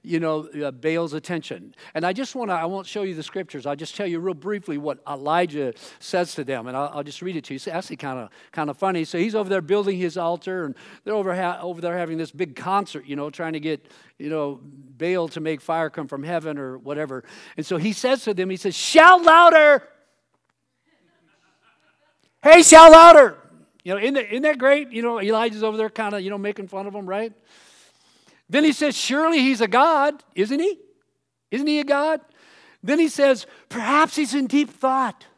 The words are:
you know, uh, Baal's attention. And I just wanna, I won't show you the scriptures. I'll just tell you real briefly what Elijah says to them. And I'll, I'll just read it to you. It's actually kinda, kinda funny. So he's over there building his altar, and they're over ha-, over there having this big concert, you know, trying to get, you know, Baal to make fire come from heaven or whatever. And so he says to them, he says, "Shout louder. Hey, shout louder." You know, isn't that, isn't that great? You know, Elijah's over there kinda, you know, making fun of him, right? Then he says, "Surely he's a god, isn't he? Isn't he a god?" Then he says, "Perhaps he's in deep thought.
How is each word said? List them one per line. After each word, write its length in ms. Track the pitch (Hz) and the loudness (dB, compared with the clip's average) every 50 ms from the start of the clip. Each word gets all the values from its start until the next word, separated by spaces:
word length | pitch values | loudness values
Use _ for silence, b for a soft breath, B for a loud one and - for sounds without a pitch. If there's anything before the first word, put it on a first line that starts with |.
you 200 | _ 175 170 160 | _ -6 -6 -6
know, 280 | 165 160 156 156 156 151 - 151 147 | -4 -4 -6 -6 -8 -12 -12 -10 -10
uh, 60 | 143 | -10
Baal's 420 | 131 127 117 156 160 165 170 160 143 | -12 -8 -6 -6 -4 -4 -6 -8 -10
attention. 640 | 156 143 - 180 165 143 - 127 92 90 107 _ B B B B | -14 -12 -10 -10 -10 -10 -12 -16 -16 -18 -20 _ B B B B
And 140 | 160 165 | -6 -6
I 80 | 180 185 | -6 -6
just 200 | 202 269 233 - | -6 -10 -12 -10
wanna, 200 | 269 240 208 185 | -12 -8 -8 -6
I 100 | 165 160 | -6 -6
won't 220 | 170 190 196 185 | -8 -10 -10 -14
show 160 | - - 214 202 | -12 -12 -10 -10
you 120 | 190 180 | -10 -10
the 80 | 156 151 | -12 -14
scriptures. 440 | - - 190 185 - - 147 120 | -14 -12 -14 -14 -12 -16 -14 -10
I'll 100 | 143 143 | -10 -12
just 180 | 143 160 151 - | -10 -12 -18 -12
tell 120 | - 202 | -12 -10
you 140 | 190 170 165 | -8 -8 -8
real 120 | 170 190 185 | -8 -10 -10
briefly 460 | 147 139 190 208 202 - - 156 147 | -10 -10 -10 -10 -10 -10 -10 -12 -10
what 220 | 147 151 139 - _ | -8 -10 -10 -12 _
Elijah 680 | - 147 135 139 147 156 175 180 175 143 147 139 127 113 B B B B B | -14 -14 -10 -6 -4 -2 -2 -2 -4 -6 -8 -8 -8 -8 B B B B B
says 360 | - - - 180 180 156 - | -16 -8 -6 -6 -6 -6 -8
to 80 | - 143 | -14 -10
them. 220 | 123 135 123 113 | -10 -10 -10 -10
And 80 | 123 127 | -10 -10
I'll, 180 | 131 143 147 143 | -8 -10 -8 -10
I'll 100 | 147 143 | -12 -14
just 160 | 147 143 - | -14 -16 -16
read 160 | 175 185 185 | -14 -12 -12
it 80 | 160 127 | -12 -12
to 80 | - 139 | -12 -16
you. 40 | |
It's 120 | 135 - - | -14 -14 -12
actually 280 | 165 170 190 - - | -12 -12 -12 -12 -16
kinda, 340 | - - 139 131 127 117 107 b b b b b | -14 -14 -12 -12 -12 -14 -16 b b b b b
kinda 200 | - 156 147 139 | -8 -8 -8 -8
funny. 320 | _ - 190 185 175 160 | _ -6 -6 -4 -4 -8
So 140 | 151 - 175 | -8 -6 -6
he's 160 | 175 226 214 | -6 -4 -4
over 160 | 220 208 190 | -6 -6 -4
there 100 | 196 190 | -6 -6
building 380 | 170 147 196 208 208 196 196 180 | -4 -4 -4 -4 -2 -4 -6 -6
his 180 | 180 175 147 | -6 -8 -6
altar, 480 | 180 170 165 175 175 - - 185 185 170 | -6 -6 -6 -6 -6 -8 -10 -10 -8 -8
and 100 | 147 127 B B B B B B | -10 -12 B B B B B B
they're 80 | - 214 | -8 -6
over 220 | 214 196 190 175 | -6 -4 -6 -6
ha-, 240 | 180 185 175 180 - | -6 -6 -6 -8 -8
over 220 | - 180 180 165 170 | -12 -14 -14 -10 -10
there 160 | 170 170 180 | -8 -8 -8
having 180 | 175 160 165 | -8 -8 -8
this 160 | 160 165 151 _ | -10 -10 -12 _
big 240 | 139 185 165 127 | -12 -12 -12 -12
concert, 480 | - - 180 190 202 202 196 - 151 123 | -14 -8 -4 -4 -4 -4 -4 -12 -18 -14
you 120 | 139 143 | -12 -12
know, 120 | 143 143 151 | -10 -10 -12
trying 240 | 147 - 170 160 160 | -12 -12 -10 -10 -10
to 80 | 156 | -8
get, 240 | 147 160 156 139 _ b b b b b b | -8 -8 -8 -8 _ b b b b b b
you 140 | _ - 147 | _ -12 -10
know, 300 | 160 156 147 143 139 131 131 | -8 -6 -6 -8 -10 -12 -18
Baal 640 | 143 139 135 139 131 135 123 156 175 185 185 170 160 | -20 -20 -20 -20 -20 -14 -10 -6 -4 -4 -4 -4 -6
to 140 | - 170 156 | -8 -10 -8
make 180 | 160 160 139 | -8 -8 -8
fire 300 | - - 165 165 165 156 | -8 -8 -6 -4 -4 -6
come 160 | - - 151 | -8 -10 -12
from 160 | 127 - 139 139 | -12 -12 -12 -10
heaven 340 | 160 175 165 156 156 151 | -8 -8 -8 -8 -8 -12
or 220 | 143 139 131 127 131 | -12 -12 -14 -14 -16
whatever. 460 | 117 135 147 147 156 139 135 127 - B B B B B B | -14 -12 -10 -10 -10 -10 -12 -14 -16 B B B B B B
And 100 | - 156 | -14 -10
so 100 | - 190 | -8 -6
he 160 | 170 156 220 208 | -6 -4 -6 -6
says 300 | - - 247 269 254 - | -4 -4 -4 -4 -4 -4
to 120 | 226 208 | -8 -6
them, 140 | 180 185 185 | -6 -6 -8
he 80 | 190 | -8
says, 200 | 180 - 202 165 | -8 -8 -8 -8
"Shout 460 | - - - - 320 311 349 370 359 339 | -6 -8 0 4 6 8 8 6 6 6
louder. 600 | 330 320 330 349 339 320 320 302 294 285 262 - - _ _ _ _ _ _ _ _ _ _ _ _ _ _ _ _ _ _ _ 311 320 _ _ _ _ 339 339 320 311 _ _ _ _ _ _ _ _ _ _ _ _ _ _ _ _ _ _ _ _ _ | 6 6 8 6 6 6 6 6 6 4 2 0 -8 _ _ _ _ _ _ _ _ _ _ _ _ _ _ _ _ _ _ _ _ _ _ _ _ _ _ _ _ _ _ _ _ _ _ _ _ _ _ _ _ _ _ _ _ _ _ _ _ _ _
Hey, 220 | - 285 320 349 320 | 6 8 8 10 10
shout 300 | - 311 320 320 330 311 | 10 12 12 12 12 12
louder." 440 | 320 330 339 330 302 269 214 151 - _ _ _ - _ _ _ _ _ | 12 12 12 12 10 8 6 4 -8 _ _ _ -20 _ _ _ _ _
You 120 | 175 185 | -8 -6
know, 40 | 202 | -4
isn't 160 | 208 254 277 | -4 -2 -2
that, 160 | 277 233 208 | -4 -4 -4
isn't 120 | 214 247 285 | -8 -4 -2
that 160 | 302 302 262 | -2 -2 0
great? 340 | 247 269 285 294 294 240 240 | 2 2 2 2 0 -8 -10
You 100 | 226 233 | -6 -6
know, 180 | 240 233 226 | -6 -6 -4
Elijah's 440 | 196 202 220 220 233 240 214 214 214 | -4 -2 -2 -2 -2 -4 -4 -4 -6
over 120 | 220 214 | -6 -4
there 120 | 220 220 220 | -4 -6 -6
kinda, 340 | 214 - 220 208 208 202 185 | -6 -8 -8 -6 -6 -8 -8
you 80 | 190 | -8
know, 80 | 208 202 | -10 -8
making 300 | 196 208 202 - 196 180 | -8 -10 -10 -10 -14 -14
fun 180 | - 196 196 | -12 -12 -12
of 80 | 202 196 | -12 -14
him, 140 | 214 196 180 | -14 -12 -10
right? 240 | 190 202 220 226 214 _ _ b b b b b b b b b b b b b b b b b b b b _ | -8 -8 -8 -10 -14 _ _ b b b b b b b b b b b b b b b b b b b b _
Then 140 | 165 269 302 | -2 0 0
he 80 | 311 | 0
says, 260 | 269 - 302 294 247 | 0 -2 -4 -4 -4
"Surely 440 | - - - 247 285 311 320 339 302 | -6 -8 -6 -4 -2 -2 0 0 0
he's 200 | 254 262 269 208 | 0 -2 -2 -2
a 60 | 226 | -4
god, 560 | 208 185 240 277 330 320 - 269 294 294 285 _ _ _ | -2 2 2 2 2 2 0 -2 -2 -4 -8 _ _ _
isn't 240 | 185 190 214 262 285 | -6 -4 -4 -4 -4
he? 180 | 330 392 392 - - _ _ _ _ _ _ _ _ _ _ _ _ _ | -4 -6 -6 -8 -16 _ _ _ _ _ _ _ _ _ _ _ _ _
Isn't 160 | - 247 285 | -8 -6 -4
he 140 | 302 302 302 | -4 -4 -4
a 40 | 294 | -2
god?" 360 | 285 285 285 294 311 320 302 _ _ b b b b b b b b b b b | -2 -2 -2 -2 -4 -4 -6 _ _ b b b b b b b b b b b
Then 160 | 180 277 311 | -4 -2 0
he 80 | 330 311 | 0 -2
says, 380 | - - 277 277 262 214 - b b b b b | 0 0 0 0 0 -2 -4 b b b b b
"Perhaps 460 | - 240 220 214 277 294 311 - - | -12 -10 -6 -2 0 0 0 0 -2
he's 200 | - 302 226 226 | -6 -6 -4 -4
in 120 | 285 269 | -6 -6
deep 240 | 233 262 285 294 - | -2 -2 -2 -2 -2
thought. 560 | - _ - 262 262 269 262 226 190 _ - _ _ | -8 _ -4 -4 -2 -2 -4 -6 -8 _ -20 _ _